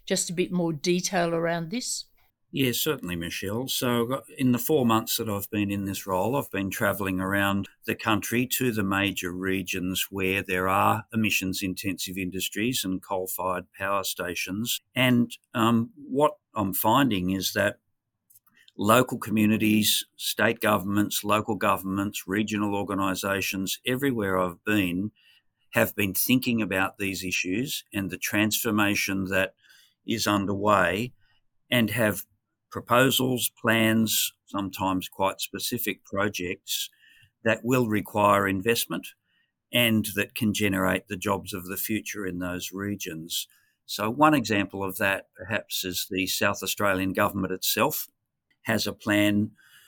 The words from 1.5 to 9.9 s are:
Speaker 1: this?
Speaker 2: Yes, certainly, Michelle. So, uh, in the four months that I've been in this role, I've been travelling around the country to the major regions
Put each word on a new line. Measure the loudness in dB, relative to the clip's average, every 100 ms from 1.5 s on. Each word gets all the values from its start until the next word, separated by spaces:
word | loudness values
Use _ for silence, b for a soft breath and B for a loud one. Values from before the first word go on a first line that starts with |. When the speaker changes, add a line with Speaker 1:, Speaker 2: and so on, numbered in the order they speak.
| -2 -4
Speaker 1:
this? | -6 -6 -8 -10 _ _ _ _
Speaker 2:
Yes, | -2 0 0
certainly, | 0 -2 -4 -4
Michelle. | -4 -6 -4 -4 -4
So, | -2 0 2 0
uh, | -2 -6 0
in | 2
the | 2
four | 2 4 4
months | 4 2 -2
that | -2
I've | -4 -2
been | 0 0
in | 0 -2
this | -4 -2
role, | 0 2 0
I've | -2
been | -4 -4
travelling | -2 0 0 -2 -2
around | 0 0 2 0 -4 b -6
the | -4
country | 0 0 0 -2 0 0
to | 0
the | 0
major | 0 2 0 -2 -6
regions | -4 -2 -2 -2 -4 -4